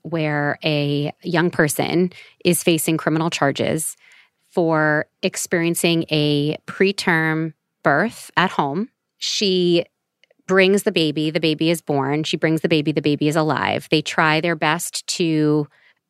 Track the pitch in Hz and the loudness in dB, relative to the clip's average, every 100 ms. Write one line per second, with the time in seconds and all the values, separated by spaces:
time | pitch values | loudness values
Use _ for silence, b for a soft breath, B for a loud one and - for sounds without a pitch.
0 | 160 165 151 147 147 - 160 147 143 143 | -8 -4 -2 -2 -2 -2 -2 0 0 -2
1 | 147 - 180 170 170 - 151 - 143 165 | -4 -6 -4 0 2 2 0 0 -2 0
2 | 180 B B B 175 170 - 160 - 160 | -2 B B B 0 0 2 0 0 -2
3 | - 156 123 - 139 - 117 156 - - | 0 -2 -2 0 -2 0 -2 -4 -6 -12
4 | b b b b _ - 165 156 156 151 | b b b b _ -2 0 2 2 0
5 | - _ 185 - - 185 165 170 170 165 | -2 _ -6 -6 -4 0 0 0 2 0
6 | - 151 151 147 147 - - - 196 202 | 0 0 2 0 0 -4 -6 0 0 0
7 | - 165 160 156 160 - _ _ 165 143 | 0 2 2 -2 -4 -8 _ _ 0 2
8 | 220 - - - 180 - 143 160 233 _ | 0 -6 -6 0 0 0 -2 -4 -6 _
9 | _ _ - - 202 185 175 170 - _ | _ _ -6 -2 0 2 2 2 0 _
10 | _ _ _ _ - 190 190 202 220 175 | _ _ _ _ 0 4 4 4 2 0
11 | 160 147 156 165 160 151 160 170 - 143 | 0 0 -2 0 0 0 0 0 -2 -2
12 | 135 147 156 165 160 160 - 165 151 151 | 0 -2 -2 -2 0 0 2 0 0 0
13 | 151 143 151 160 156 123 98 110 - 156 | 0 0 0 0 0 0 -2 -4 -2 -2
14 | - - 160 156 170 165 156 170 - - | 0 0 2 2 0 -2 -2 -2 -4 -8
15 | - - 170 156 151 151 147 b b b | -6 -2 0 2 2 2 0 b b b
16 | _ | _